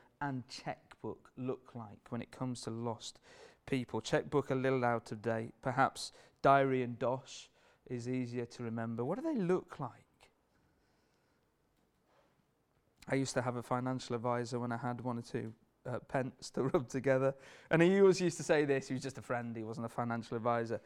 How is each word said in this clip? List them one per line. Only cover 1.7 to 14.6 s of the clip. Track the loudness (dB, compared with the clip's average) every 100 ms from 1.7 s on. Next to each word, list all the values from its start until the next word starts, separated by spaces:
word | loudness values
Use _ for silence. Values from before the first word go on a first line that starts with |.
like | -14 -14 -16 -10
when | -8
it | -8
comes | -8 -6 -6
to | -8
lost | -6 -6 -6 -10 -16 -20 -20 -20 _ -4
people? | -2 -2 -4
Checkbook | 0 0 2 0 0
a |
little | 0 2 2
out | 2 0 -2
of | -6
date, | -2 -2 -4 -6
perhaps | -4 2 2 2 -14 -14 -20 _
diary | 6 8 6 2
and | 0 -2
dosh | -2 -2 -8 -18 -18 _ _ _ -10
is | -8 -4
easier | -2 -2 -4 -8
to | -6
remember. | -6 -4 -4 -2 -2
What | -2
do | -2
they | 0
look | 2 2 0 -10
like? | -10 -10 _ _ -20 _ _ _ _ _ _ _ _ _ _ _ _ _ _ _ _ _ _ _ _ _ _ _ _ _ _ _ -2
I | 0
used | 0 -2
to |
have | -2 -4
a |
financial | -2 -2 -2 -4 -4
advisor | -4 0 -2 -2
when | -4